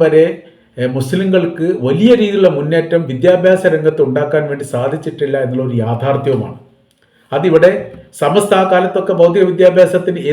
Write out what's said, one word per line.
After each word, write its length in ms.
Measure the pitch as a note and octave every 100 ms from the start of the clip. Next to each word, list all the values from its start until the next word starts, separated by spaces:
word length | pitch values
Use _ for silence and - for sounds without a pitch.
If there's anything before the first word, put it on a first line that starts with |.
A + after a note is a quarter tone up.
വരെ, 200 | D#3+ D#3 E3 - - _ _ -
ഏ, 100 | B2+ C3
മുസ്ലിങ്ങൾക്ക് 720 | B2+ F#3 F#3+ F#3 E3+ D#3+ E3 F#3 B2
വലിയ 240 | D#3+ A3+ A#3
രീതിയിലുള്ള 280 | G#3 G3+ F#3 C#3+
മുന്നേറ്റം 460 | D3 E3 E3 E3+ C#3+
വിദ്യാഭ്യാസ 500 | B2+ F3 F3+ F#3 F#3 F#3 D#3
രംഗത്ത് 260 | D#3 D#3 C3+
ഉണ്ടാക്കാൻ 360 | C#3 D3 D3+ D3
വേണ്ടി 140 | C#3+ C3+
സാധിച്ചിട്ടില്ല 640 | B2 C3+ D#3 - - C#3+ C3+ B2+
എന്നുള്ള 180 | B2+ C3
ഒരു 80 | A#2+
യാഥാർത്ഥ്യവുമാണ്. 760 | A#2 A2+ C3+ B2+ C3 B2 - - - _ _ _ _ _ _ C#3+
അതിവിടെ 340 | F3+ D#3+ F3 G3+ - - - -
സമസ്ത 340 | D3 G3 G3+ F#3+
ആ 20 | F#3
കാലത്തൊക്കെ 420 | F3+ F#3 F#3+ F3 E3+
ഭൗതിക 240 | E3+ F#3 F#3
വിദ്യാഭ്യാസത്തിന് 680 | E3+ F3+ F3 F3+ F3+ F3+ F3 C#3+